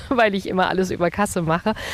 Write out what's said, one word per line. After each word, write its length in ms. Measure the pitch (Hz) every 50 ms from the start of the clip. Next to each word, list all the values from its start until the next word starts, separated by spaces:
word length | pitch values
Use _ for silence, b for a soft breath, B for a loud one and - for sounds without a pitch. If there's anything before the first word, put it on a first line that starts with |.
| -
<laughs> 60 | -
weil 240 | 269 240 226 214 196
ich 140 | 196 -
immer 220 | - - 185 180 -
alles 220 | - 185 185 180
über 200 | - - 175 170
Kasse 320 | - 202 208 202 - 185 165
mache, 320 | 156 160 170 - 214 214 B B B